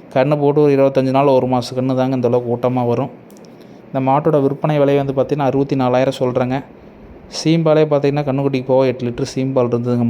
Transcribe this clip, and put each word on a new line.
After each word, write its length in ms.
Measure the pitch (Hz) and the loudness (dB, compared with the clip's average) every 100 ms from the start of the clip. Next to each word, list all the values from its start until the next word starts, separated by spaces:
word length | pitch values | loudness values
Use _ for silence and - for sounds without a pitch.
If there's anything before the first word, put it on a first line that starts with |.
| - | -6
கண்ணு 240 | 135 135 151 | -2 0 0
போட்டு 200 | 143 147 | 0 2
ஒரு 100 | 147 | 2
இருபத்தஞ்சு 360 | 139 135 135 131 | 4 2 2 0
நாள், 160 | 131 143 | 2 2
ஒரு 200 | 131 127 | 2 2
மாச 280 | 127 120 | -2 -4
கண்ணு 200 | 127 131 127 | -4 -2 -2
தாங்க 180 | 131 131 | -2 0
இந்த 120 | 120 | 0
அளவுக்கு 240 | 123 120 | 0 -2
ஊட்டமா 340 | 120 123 127 120 | -2 -2 -2 -2
வரும். 240 | 117 139 - - - - - - - - | -2 -4 -8 -20 -20 -20 -20 -20 -20 -8
இந்த 140 | 135 131 | -4 0
மாட்டோட 260 | 143 160 151 | 0 2 2
விற்பனை 360 | 135 139 156 151 | 0 0 -2 0
விலை 160 | 139 143 | 2 2
வந்து 160 | 139 | 0
பாத்தீங்கன்னா 360 | 135 123 147 135 | -2 -2 0 0
அறுபத்தி 280 | 131 139 139 | 0 0 0
நாலாயிரம் 400 | 127 123 131 135 | 0 2 0 0
சொல்றேங்க. 380 | 127 123 123 135 - - - - - - - - | -2 -2 -2 -4 -8 -20 -20 -20 -20 -20 -16 -6
சீம்பாலே 440 | 160 165 160 151 151 | 0 2 4 4 4
பாத்தீங்கன்னா 340 | 143 143 143 143 | 2 0 -2 -2
கண்ணுக்குட்டிக்கு 360 | 135 135 135 | -2 -2 -2
போக 220 | 127 131 135 | 0 2 2
எட்டு 180 | 123 120 | 0 -4
லிட்டர் 240 | 120 131 | -6 -6
சீம்பால் 340 | - 131 135 120 | -4 -2 0 0
இருந்ததுங்க 360 | 120 120 120 117 | 0 -2 0 0